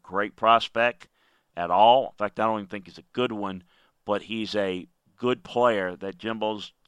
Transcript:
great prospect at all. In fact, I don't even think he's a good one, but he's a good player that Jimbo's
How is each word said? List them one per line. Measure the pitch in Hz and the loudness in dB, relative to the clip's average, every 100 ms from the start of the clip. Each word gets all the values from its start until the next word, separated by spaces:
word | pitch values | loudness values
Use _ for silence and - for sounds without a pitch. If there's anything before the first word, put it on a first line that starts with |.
great | - 92 104 | -8 -4 -4
prospect | - 113 113 - 113 120 - - _ _ _ _ | 0 4 4 2 -2 -2 -2 -14 _ _ _ _
at | 85 85 | -6 0
all. | 90 113 131 123 | 6 6 6 2
In | - | -4
fact, | 104 - | -6 -2
I | |
don't | 110 110 | -2 -2
even | 95 | -6
think | 104 87 | -12 -14
he's | 85 | -20
a | - | -12
good | - 123 | -4 -4
one, | 107 98 92 90 _ _ _ - | -2 -6 -8 -14 _ _ _ -4
but | 101 | -4
he's | - 110 104 104 | -4 -8 -4 -2
a | 98 92 - _ _ _ | -2 -4 -8 _ _ _
good | 123 123 | -2 -2
player | - 120 120 107 92 90 | -4 0 2 2 -2 -6
that | 95 90 | -10 -8
Jimbo's | 113 113 107 104 - - | -8 -4 -4 -4 -10 -16